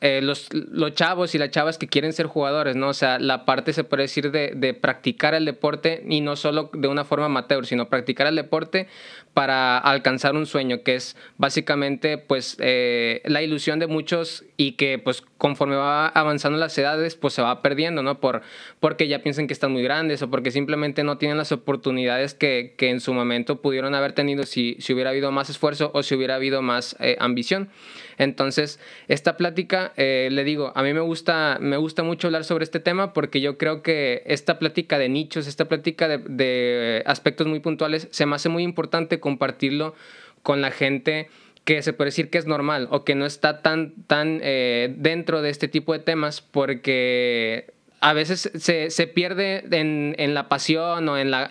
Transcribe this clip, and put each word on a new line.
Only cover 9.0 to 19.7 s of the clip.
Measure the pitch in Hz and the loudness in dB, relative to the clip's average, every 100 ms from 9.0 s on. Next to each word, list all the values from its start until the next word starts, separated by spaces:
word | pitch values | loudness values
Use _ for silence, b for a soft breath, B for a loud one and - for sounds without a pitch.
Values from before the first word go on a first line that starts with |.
| B B B - | B B B 2
para | 135 131 127 123 | 4 2 4 4
alcanzar | 139 139 131 131 139 151 | 4 4 2 2 0 0
un | 151 | -2
sueño, | 147 131 123 | -2 0 0
que | - 127 | 0 0
es | - - B B | -4 -14 B B
básicamente, | 139 156 - 143 139 139 156 151 | 0 0 0 0 0 -2 -2 -2
pues, | - 135 123 - | -2 -2 -2 -2
eh, | 127 127 123 120 117 113 - | 0 2 2 2 0 -2 0
la | 147 | 0
ilusión | 156 147 156 156 | 0 -2 -2 -2
de | 165 | -2
muchos | 156 151 170 165 - - - | -2 -2 -2 -2 -10 -8 0
y | 139 | 0
que, | 123 139 131 | 2 0 0
pues, | 123 127 _ - | -2 -4 _ -2
conforme | 147 139 139 139 | -2 0 0 0
va | 143 147 156 | 0 2 2
avanzando | 165 151 147 147 151 | 2 2 2 0 0
las | 160 147 | 0 0
edades, | 139 156 165 165 | 0 0 -2 -2
pues, | 143 | -2
se | - | 0
va | 120 123 | 0 2
perdiendo, | 143 143 165 160 | 0 0 0 0
¿no? | 131 139 | -2 0
Por, | 131 117 B B B B | 0 -2 B B B B
porque | 156 147 156 | 0 2 0
ya | 143 | 0
piensan | 147 143 139 | -2 -2 -4
que | |
están | 135 139 | -2 0